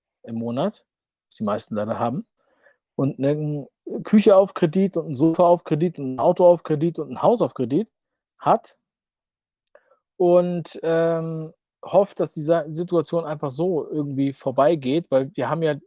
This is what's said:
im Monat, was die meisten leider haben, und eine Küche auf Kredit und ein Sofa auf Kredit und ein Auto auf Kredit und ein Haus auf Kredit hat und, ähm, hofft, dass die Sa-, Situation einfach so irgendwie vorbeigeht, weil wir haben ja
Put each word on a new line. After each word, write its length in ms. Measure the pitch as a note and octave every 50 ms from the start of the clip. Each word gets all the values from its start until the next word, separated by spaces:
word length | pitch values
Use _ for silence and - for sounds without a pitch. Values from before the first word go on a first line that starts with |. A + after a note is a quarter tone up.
| _ _ _ _ -
im 120 | A#2 A2+
Monat, 480 | A2+ A#2 A#2 A#2+ B2+ D#3+ G#3 - _ _ _ _ _ _ _ _ _ _ _
was 80 | -
die 80 | - A2+
meisten 300 | G2+ G#2 G2+ - - A2+
leider 240 | G#2 G#2 A2 A2 G#2
haben, 280 | A#2 A#2 B2 F3+ A#3 _ _ _ _ _ _ _ _ _ _ _ _ _ _
und 220 | - C#3 C3+ - -
eine 500 | C3 C#3 D3 D3+ D3+ D3 D3 D3 C3+ - _ _ _ F4 - A#3
Küche 340 | - - - A3 G3+ G#3+ G3
auf 180 | F#3+ G3 F#3+ -
Kredit 420 | - F3+ D#3+ D3+ F#3+ G3 F#3+ -
und 140 | E3+ D3+ D#3+
ein 40 | C#3+
Sofa 300 | A#2+ D#3 D#3+ D#3+ - F3+
auf 200 | E3+ F3 E3+ -
Kredit 340 | - D#3 D3 E3+ F3+ - -
und 160 | C#3 C3 C3
ein 40 | C3
Auto 260 | C#3+ E3+ F3+ - F#3
auf 200 | F3 F3 E3 -
Kredit 340 | - D#3 C#3+ D#3 E3+ E3 -
und 120 | D3+ C3
ein 120 | B2+ -
Haus 180 | - E3+ A#3+ A3+
auf 140 | F3 B2+ -
Kredit 340 | - B2+ A#2 C3+ F3+ A3 - _ _ _ _ _ _ _ _ _ _
hat 360 | - D3 F#3+ - - - _ _ _ _ _ _ _ _ _ _ _ _ _ _ _ _ _ _ _ _ _ _ _ _ _ _ _ _ _
und, 640 | - F#3 F3 F3 F3+ F3 F3 F3+ F3 D#3 - - -
ähm, 680 | - E3 E3 E3 E3 E3 E3 E3 D#3+ E3 D#3+ D#3+ D#3 D#3+ - _ _ _ _ _ -
hofft, 340 | - - F#3+ G3+ - - -
dass 140 | F3+ D3+ -
die 80 | E3
Sa-, 260 | D3 D3+ E3 E3 D3 D#3+
Situation 560 | D#3 D#3+ F3+ F3+ F3 E3+ D#3 - E3+ E3+ E3
einfach 260 | D3+ D#3 D3+ - C#3+
so 380 | B2 C#3 E3+ F#3+ F3+ D3 - -
irgendwie 440 | E3 D3+ D3 C#3+ C#3 C3+ C#3 C#3
vorbeigeht, 720 | C#3 - - C#3 B2+ C#3 C3+ D3+ F3 D#3 C3 B2+ C#3 E3+ E3+ -
weil 200 | - C3 C3+ C3+ -
wir 140 | - B2+ A#2
haben 140 | D#3 E3
ja 140 | E3 D#3 D3 D3 -